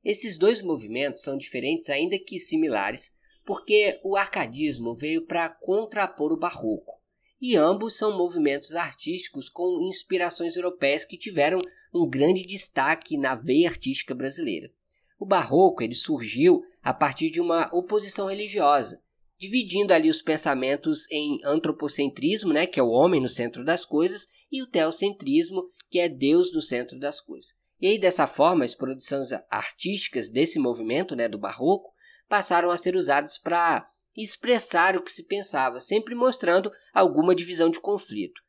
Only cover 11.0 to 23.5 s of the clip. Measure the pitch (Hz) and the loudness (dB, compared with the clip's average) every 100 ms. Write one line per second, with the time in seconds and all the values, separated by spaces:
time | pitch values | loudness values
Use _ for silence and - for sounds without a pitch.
11 | - - 220 175 147 185 - _ _ 175 | -6 -14 -6 0 2 0 -4 _ _ -2
12 | 151 131 151 185 185 190 - - 139 160 | 0 2 2 2 -2 -12 -6 -2 0 0
13 | - 151 131 123 117 139 175 - 131 135 | -4 -2 -2 -2 2 4 2 0 -8 -8
14 | - 123 135 - 294 85 - _ _ _ | -8 -8 -6 -6 -6 -6 -10 _ _ _
15 | _ _ 196 190 113 151 190 - 113 123 | _ _ 2 2 4 6 6 4 -4 -4
16 | - 139 110 117 170 175 - _ - - | -4 -4 -4 4 6 6 2 _ -4 0
17 | 143 - 160 160 175 165 160 175 180 208 | 0 0 -4 0 2 2 2 -2 0 -2
18 | 202 - 196 196 208 202 143 143 101 87 | -2 -6 -6 -6 -6 2 4 4 2 -12
19 | _ _ _ _ 190 247 202 185 202 170 | _ _ _ _ -4 -2 0 -2 4 6
20 | 160 156 - 151 160 131 131 143 156 151 | 6 2 -2 0 0 0 0 0 -2 -4
21 | - 151 147 135 143 156 156 151 147 - | -4 -4 -4 -4 0 0 0 -4 -6 -2
22 | 139 - 139 214 202 151 180 - 120 120 | -4 0 -2 0 0 0 0 0 2 4
23 | 175 165 127 - 120 | 4 4 0 -4 -6